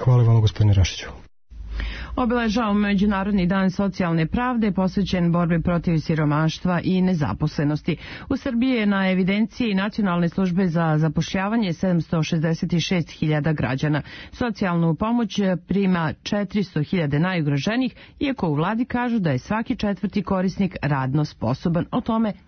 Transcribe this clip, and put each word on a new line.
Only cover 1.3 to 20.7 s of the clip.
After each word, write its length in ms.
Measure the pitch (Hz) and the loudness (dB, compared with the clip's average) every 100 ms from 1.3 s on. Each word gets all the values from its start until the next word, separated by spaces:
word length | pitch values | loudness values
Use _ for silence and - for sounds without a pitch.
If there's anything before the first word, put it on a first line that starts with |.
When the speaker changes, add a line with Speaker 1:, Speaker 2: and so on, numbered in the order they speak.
| - - - - - - - - - | -20 -20 -16 -10 -6 -6 -8 -8 -2
Speaker 2:
Obeležavamo 640 | 247 247 226 208 214 202 | 0 0 0 0 0 2
Međunarodni 680 | 208 196 208 196 196 202 175 | 2 2 2 0 0 0 2
dan 240 | 196 190 | 2 2
socijalne 560 | 190 202 - 175 165 160 | 0 -2 0 0 0 0
pravde 460 | 240 247 240 214 | 0 0 0 0
posvećen 600 | 185 185 196 185 185 170 | 0 0 0 -2 0 2
borbi 300 | 170 170 170 | 2 2 0
protiv 360 | 165 175 170 160 | 0 0 0 0
siromaštva 840 | - 160 147 147 160 - 180 170 | 0 0 2 2 0 0 -2 0
i 180 | - 185 | 0 2
nezaposlenosti. 960 | 185 180 123 - 151 - 147 151 - - - - - | 2 2 0 -2 -2 0 0 0 -2 -6 -8 -14 -6
U 80 | 269 | -4
Srbiji 340 | 277 233 262 | -2 0 2
je 160 | 247 208 | 2 2
na 240 | 196 190 | 2 2
evidenciji 640 | 185 185 202 220 - 240 | 2 2 0 0 -2 0
Nacionalne 540 | 190 202 - 202 175 170 | 0 -2 0 0 2 0
službe 380 | - 185 175 190 | 0 0 2 2
za 320 | 160 165 151 | 2 2 2
zapošljavanje 720 | 160 160 156 190 196 233 196 | 2 0 -2 -2 -2 0 0
sedamsto 500 | 160 190 175 - 165 | 0 0 0 0 -2
šezdeset 580 | 156 170 160 165 170 175 | 0 0 0 0 0 0
šest 300 | - 180 - | 0 -2 -4
hiljada 420 | - 156 151 147 | -2 0 0 0
građana. 500 | 147 117 131 151 151 - - - | -2 -2 -2 0 -2 -4 -12 -18
Socijalnu 640 | - 247 208 190 170 170 | -6 -4 -2 -2 2 2
pomoć 460 | 156 214 240 220 - 190 180 - | 0 0 0 -2 0 0 -2 -2
prima 460 | 185 190 180 156 - | 0 2 2 0 -4
četiristo 600 | - 208 196 214 196 156 | -4 -4 -2 -2 -2 -4
hiljade 360 | 143 190 147 147 | -2 -2 0 0
najugroženijih, 760 | 180 180 143 143 196 233 262 - - - | 0 0 0 0 0 -2 -2 -6 -16 -6
iako 300 | 285 262 175 | -4 -2 -2
u 60 | |
vladi 300 | 147 175 226 | 0 0 -2
kažu 340 | 247 247 247 233 | -2 -2 0 0
da 120 | 165 | 0
je 80 | 127 | -2
svaki 380 | - 214 233 226 | -2 -4 -2 -2
četvrti 460 | 208 196 202 180 | -2 -2 -4 -4
korisnik 540 | - 190 185 185 190 | -2 0 0 0 -2